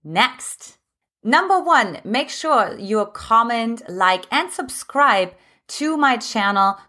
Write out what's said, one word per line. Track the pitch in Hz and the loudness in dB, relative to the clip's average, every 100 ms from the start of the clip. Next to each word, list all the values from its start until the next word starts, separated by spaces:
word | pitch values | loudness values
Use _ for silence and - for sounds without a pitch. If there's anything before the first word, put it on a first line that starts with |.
next. | 151 170 254 254 - - - _ _ _ _ _ | -4 0 0 -2 -14 -14 -18 _ _ _ _ _
Number | 214 294 370 381 | 0 2 4 0
one, | 330 330 208 156 | 4 2 2 -6
make | - 247 302 | -4 -4 -4
sure | - 320 262 190 - | -6 0 2 0 -4
you | 196 214 208 | -4 -2 -2
comment, | - - 226 233 233 226 233 - | -8 2 4 4 0 -4 -6 -8
like, | 180 185 185 - | 0 2 2 0
and | 277 359 | -4 -4
subscribe | - 262 - - 277 285 202 180 - _ _ - | -8 -10 -12 -4 2 4 4 0 -6 _ _ -16
to | - 302 311 | -6 -4 2
my | 277 247 | 2 0
channel | - 226 202 202 196 196 | -2 -2 0 2 2 0